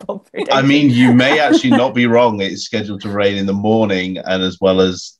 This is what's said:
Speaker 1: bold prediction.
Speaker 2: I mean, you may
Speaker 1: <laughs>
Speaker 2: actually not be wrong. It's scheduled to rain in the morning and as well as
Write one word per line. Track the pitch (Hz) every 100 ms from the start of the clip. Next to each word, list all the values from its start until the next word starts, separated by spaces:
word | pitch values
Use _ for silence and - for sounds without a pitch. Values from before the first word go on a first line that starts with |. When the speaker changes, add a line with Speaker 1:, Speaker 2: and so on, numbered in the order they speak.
| -
Speaker 1:
bold | 202 _
prediction. | - - 135
Speaker 2:
I |
mean, | 135 143 147
you | 120 127
may | 120 127 147
Speaker 1:
<laughs> | 151
Speaker 2:
actually | - 131
not | 120 127 120
be | 123
wrong. | 117 120 104
It's | 98 92
scheduled | - 113 104 101
to | 107
rain | 104 101 101
in | 98
the |
morning | 101 107 110 107 95 92 92
and | - 92
as | 92 92
well | 95 92
as | 92 90 - _